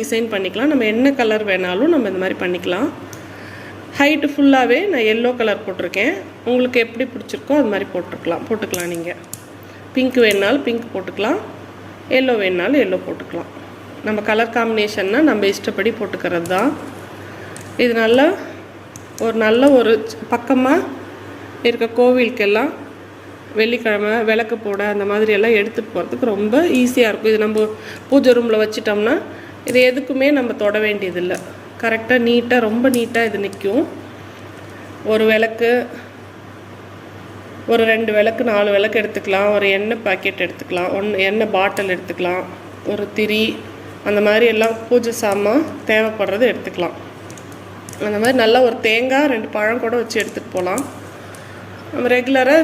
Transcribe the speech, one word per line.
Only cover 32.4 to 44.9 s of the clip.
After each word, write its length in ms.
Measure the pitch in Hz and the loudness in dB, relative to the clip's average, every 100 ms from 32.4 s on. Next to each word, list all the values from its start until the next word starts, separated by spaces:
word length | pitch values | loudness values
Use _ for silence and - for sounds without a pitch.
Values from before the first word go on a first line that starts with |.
| 240 247 220 | 4 2 2
ரொம்ப 200 | 233 262 | 2 2
நீட்டா 260 | 247 226 233 226 | 2 0 0 0
இது 100 | 196 | -2
நிக்கும். 400 | 196 - 196 233 320 - - - - - - - - - - - 208 | -6 -4 -2 0 0 -6 -16 -18 -18 -18 -18 -18 -18 -18 -18 -12 -2
ஒரு 120 | 220 220 | 2 4
விளக்கு, 400 | 220 226 220 233 247 247 - - - - - - - - - - - - - - - - - - | 4 2 0 2 2 0 -10 -16 -18 -20 -20 -20 -20 -18 -18 -18 -18 -18 -18 -18 -18 -16 -14 0
ஒரு 100 | 226 226 | 2 4
ரெண்டு 200 | 220 226 214 | 2 2 4
விளக்கு, 260 | 214 220 240 | 2 2 0
நாலு 180 | 208 208 | 2 4
விளக்கு 240 | 202 214 220 | 4 2 0
எடுத்துக்கலாம். 480 | 214 208 202 190 208 | -2 -4 -2 2 4
ஒரு 120 | 208 202 196 | 4 4 2
எண்ணெய் 260 | 214 226 208 | 0 -2 -2
பாக்கெட் 360 | 185 196 190 180 | -2 -2 -2 -4
எடுத்துக்கலாம், 440 | - - 180 180 196 | -6 -6 -4 -2 -2
ஒன் 120 | 208 196 190 | -2 0 0
எண்ணெய் 220 | 214 214 | 2 0
பாட்டில் 380 | 190 196 196 196 | 2 0 0 -2
எடுத்துக்கலாம், 480 | 180 - 175 175 180 - - - - - | -4 -6 -6 -4 -4 -6 -12 -16 -12 -6
ஒரு 140 | 208 202 - | -4 -4 -2
திரி, 260 | 214 214 220 - - - - - 208 | 0 2 0 -2 -10 -14 -16 -8 -2
அந்த 140 | 208 208 | 2 4
மாதிரி 220 | 214 233 | 6 6
எல்லாம் 200 | 220 226 226 | 4 2 0
பூஜை 260 | - | 2